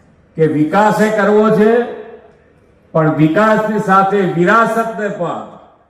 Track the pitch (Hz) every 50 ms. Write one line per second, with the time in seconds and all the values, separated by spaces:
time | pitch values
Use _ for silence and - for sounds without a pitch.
0 | _ _ _ _ _ _ _ 160 160 147 - 147 151 156 190 202 214 214 190 -
1 | 214 214 214 208 196 202 208 214 214 214 - 175 214 220 233 240 240 - - -
2 | - - - - - - _ _ _ _ _ _ _ _ _ _ _ _ - 160
3 | 156 156 147 143 156 156 160 208 214 220 214 202 - 214 214 196 - 180 190 196
4 | 190 190 202 202 190 170 151 165 175 190 214 226 226 226 226 226 220 - 180 190
5 | 208 202 180 - 175 156 - - - - - - - _ _ _ _